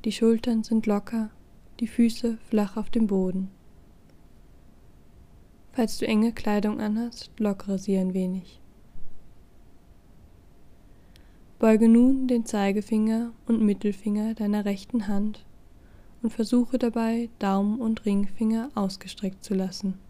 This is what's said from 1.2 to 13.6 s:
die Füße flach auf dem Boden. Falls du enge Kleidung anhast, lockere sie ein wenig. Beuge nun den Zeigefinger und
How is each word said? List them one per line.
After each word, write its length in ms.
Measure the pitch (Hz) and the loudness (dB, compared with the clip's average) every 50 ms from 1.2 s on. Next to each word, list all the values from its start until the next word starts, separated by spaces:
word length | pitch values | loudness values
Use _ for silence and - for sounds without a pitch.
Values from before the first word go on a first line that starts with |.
| 220 214 - - - - - - - - - - | -4 -6 -8 -18 -20 -20 -20 -20 -20 -20 -8 -8
die 80 | 240 | -8
Füße 520 | 220 - - 233 226 220 - - 233 226 226 | -4 2 2 2 2 2 -2 -4 -4 -4 -6
flach 380 | - - - 214 208 202 - | -6 -2 0 0 0 0 -4
auf 140 | 220 214 - | -6 -4 0
dem 160 | - 240 220 | 2 2 2
Boden. 460 | 196 202 190 185 185 185 190 190 196 - - - - - - - - - - - - - - - - - - - - - - - - - - - - - - - - - - - - - - - - - - - - | 2 2 0 0 0 -2 -4 -6 -8 -10 -20 -20 -20 -20 -20 -20 -20 -20 -20 -20 -20 -20 -20 -20 -20 -20 -20 -20 -20 -20 -20 -20 -20 -20 -20 -20 -20 -20 -20 -20 -20 -20 -20 -20 -20 -20 -20 -20 -20 -20 -20 -20 -8
Falls 280 | - - 233 214 - - | -2 -2 0 0 0 -2
du 100 | - - | 0 2
enge 240 | 226 208 220 233 | 4 4 2 2
Kleidung 480 | 226 - - 208 208 208 202 214 208 - | 0 -2 -2 0 0 2 0 0 -2 -2
anhast, 500 | 214 208 208 220 240 240 - - - - - - | -2 -2 -2 -2 -4 -6 -8 -14 -18 -18 -6 -2
lockere 400 | 214 202 196 196 - 202 196 190 | -2 -2 -2 -4 -4 -4 -4 -4
sie 180 | 196 - 196 | -2 0 0
ein 180 | 190 185 185 185 | 0 0 0 -2
wenig. 460 | 190 185 180 185 190 175 - - - - - - - - - - - - - - - - - - - - - - - - - - - - - - - - - - - - - - - - - - - - - - - - - - - - - - - - - - - - - - - | -2 -2 -2 -4 -6 -8 -12 -20 -20 -20 -20 -20 -20 -20 -10 -6 -4 -2 -2 -4 -6 -10 -14 -20 -20 -20 -20 -20 -20 -20 -20 -20 -20 -20 -20 -20 -20 -20 -20 -20 -20 -20 -20 -20 -20 -20 -20 -20 -20 -20 -20 -20 -20 -20 -20 -20 -20 -20 -20 -20 -20 -20 -20 -20 -20 -20 -20 -4 2
Beuge 280 | 226 220 220 214 226 226 | 6 6 6 8 8 8
nun 380 | 226 233 247 254 269 262 262 | 8 8 8 6 4 4 2
den 180 | 247 247 233 226 | 0 0 0 0
Zeigefinger 880 | - - 208 196 196 196 214 202 - 220 214 214 220 220 226 233 233 233 - - | -2 -2 0 0 0 0 -2 -2 -2 -2 0 0 0 0 -2 -4 -6 -10 -12 -2
und 160 | - 226 220 | -2 0 2